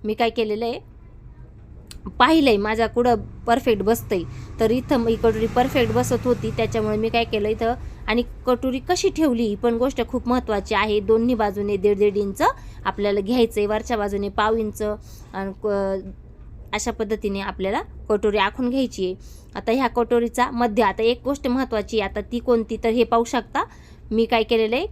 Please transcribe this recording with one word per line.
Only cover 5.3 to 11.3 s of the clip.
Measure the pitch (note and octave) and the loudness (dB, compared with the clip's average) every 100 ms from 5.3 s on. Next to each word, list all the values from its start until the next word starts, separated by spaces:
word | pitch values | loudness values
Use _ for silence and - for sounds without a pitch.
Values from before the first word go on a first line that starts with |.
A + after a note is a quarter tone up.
| A3 A3 | 2 0
परफेक्ट | B3 B3 C4+ A3+ | 2 2 2 2
बसत | A3 B3 A#3+ B3 | 2 2 0 2
होती, | A#3 A#3 A3+ | 0 0 -2
त्याच्यामुळे | A3 A#3 G#3+ G#3+ | 0 0 0 0
मी | A3+ | 0
काय | A#3 | 0
केलं | A#3 A3 G#3 | 0 0 0
इथं. | A3 A3+ B3 - - - | 0 0 -2 -8 -8 0
आणि | A3+ A#3 - - | 0 0 -6 0
कटोरी | A#3+ C4 B3+ - | 0 0 -4 -2
कशी | F4+ G4 | 0 2
ठेवली | - D#4 A#3 | 2 2 2
ही | A3+ | 0
पण | G#3 A#3+ A#3 | 0 0 2
गोष्ट | B3+ C4+ A3+ | 0 0 -4
खूप | B3 A#3+ | -4 0
महत्त्वाची | B3 B3 G3+ - | 0 0 -4 0
आहे. | G#3 G#3+ G#3 | 0 2 0
दोन्ही | G3 A3 A#3 | 4 4 4